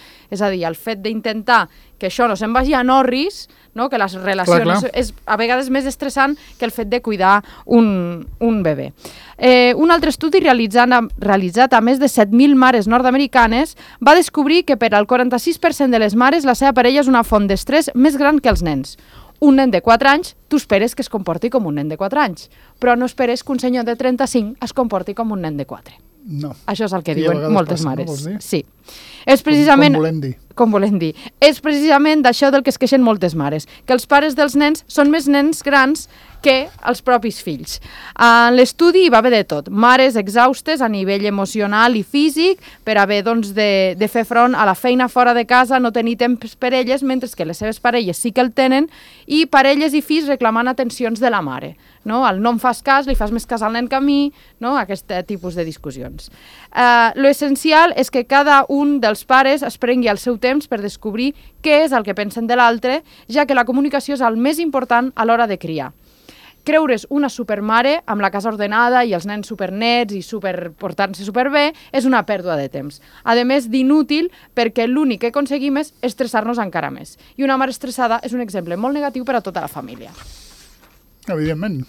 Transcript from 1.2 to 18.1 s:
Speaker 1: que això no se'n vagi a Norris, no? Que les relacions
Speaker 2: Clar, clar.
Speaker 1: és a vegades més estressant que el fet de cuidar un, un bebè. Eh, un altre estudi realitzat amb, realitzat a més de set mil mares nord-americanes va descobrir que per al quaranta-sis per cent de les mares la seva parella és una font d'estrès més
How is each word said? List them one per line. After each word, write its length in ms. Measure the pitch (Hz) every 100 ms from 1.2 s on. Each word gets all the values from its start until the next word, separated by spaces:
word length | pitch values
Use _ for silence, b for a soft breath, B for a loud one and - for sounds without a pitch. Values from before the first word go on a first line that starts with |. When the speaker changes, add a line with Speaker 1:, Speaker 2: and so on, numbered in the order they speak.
| 220 220 208 233 180 b b _
Speaker 1:
que 100 | 185
això 200 | - 240
no 80 | 190
se'n 160 | 220
vagi 200 | 240 262
a 100 | 277
Norris, 640 | 254 269 262 254 349 - - b b 220
no? 140 | 254
Que 80 | 240
les 160 | 196
relacions 500 | 185 185 190 175 170
Speaker 2:
Clar, 160 | 160 196
clar. 120 | 254
Speaker 1:
és 200 | - 240 - -
a 100 | 214
vegades 320 | 233 247 262
més 160 | 269 269
estressant 520 | - 277 277 269 294 b -
que 80 | 240
el 60 |
fet 160 | 233 208
de 120 | 240
cuidar 420 | 240 208 185 202 B B -
un, 600 | 240 220 190 175 170 - -
un 240 | 233 214
bebè. 280 | 170 139 135 B B B B -
Eh, 360 | 247 247 247 247
un 160 | 330
altre 180 | 339 311
estudi 300 | - 320 370
realitzat 520 | 302 254 226 233 247
amb, 200 | 247 226 -
realitzat 540 | 202 196 185 185 262
a 80 | 233
més 180 | 226 262
de 80 | 269
set 240 | - 208
mil 240 | 233 285 269
mares 320 | 254 247 202
nord-americanes 880 | 233 254 262 277 254 226 226 320 B B B 254
va 100 | 320
descobrir 480 | 311 - 285 339 349
que 120 | 254
per 160 | 233 208
al 120 | 208
quaranta-sis 500 | 247 254 240 339 330
per 140 | 339
cent 180 | - 269
de 80 | 233
les 160 | 214 208
mares 300 | 254 320 277
la 100 | 240
seva 180 | 277
parella 280 | 254 240 277
és 60 | 262
una 160 | 247
font 240 | 226 214 202
d'estrès 440 | 196 - 302 311 240
més 200 | 285